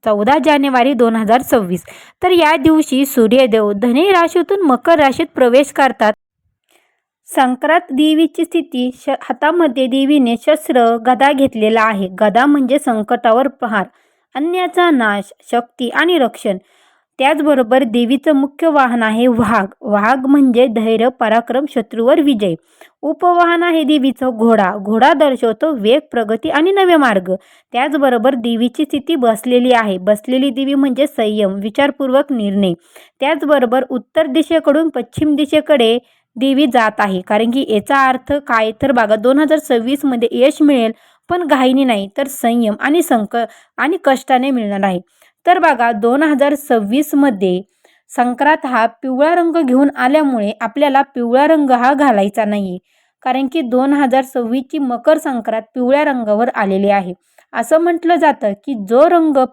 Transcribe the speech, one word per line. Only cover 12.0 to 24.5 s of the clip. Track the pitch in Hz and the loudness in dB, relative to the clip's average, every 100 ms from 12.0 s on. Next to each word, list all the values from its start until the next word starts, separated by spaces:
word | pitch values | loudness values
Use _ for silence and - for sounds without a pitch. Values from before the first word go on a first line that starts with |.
| 190 185 | -6 -2
गदा | 214 202 277 | 0 2 2
म्हणजे | 294 254 277 | 0 0 -2
संकटावर | 277 220 208 240 240 226 269 | -2 -4 -2 -2 0 0 0
प्रहार, | - 233 214 185 _ _ _ _ 254 | -4 -4 -4 -4 _ _ _ _ -6
अन्याचा | 311 359 359 359 349 | -4 -4 -4 0 2
नाश, | 285 220 202 190 - - | 2 0 -2 -6 -18 -6
शक्ती | 233 240 _ 240 | -4 -4 _ -6
आणि | - 320 349 | -2 0 2
रक्षण. | 240 - 233 190 _ _ _ _ _ _ | 0 -2 -6 -6 _ _ _ _ _ _
त्याचबरोबर | 262 302 302 277 233 262 | -2 0 0 0 2 0
देवीचं | 269 226 240 269 320 | 0 -2 0 0 0
मुख्य | 285 277 - 330 | 0 -2 -2 0
वाहन | 294 254 240 | 2 0 0
आहे | 220 214 254 | -2 0 0
वाघ. | 226 214 226 196 - | 2 0 0 -2 -8
वाघ | - 208 214 262 262 | -4 0 0 0 2
म्हणजे | 285 269 233 254 | 2 4 2 2
धैर्य, | 220 226 226 240 | 0 -2 0 0
पराक्रम, | 254 220 220 233 240 285 | -2 0 0 0 -4 -2
शत्रूवर | - 214 220 233 311 | -6 -6 -2 2 2
विजय. | 285 240 202 165 _ _ - _ | 2 0 -2 -4 _ _ -20 _
उपवाहन | 285 302 359 349 339 339 | -8 -2 0 2 2 2
आहे | 349 320 | 0 0
देवीचं | 285 302 262 240 262 | 0 0 0 -2 -6
घोडा. | 226 226 | 0 2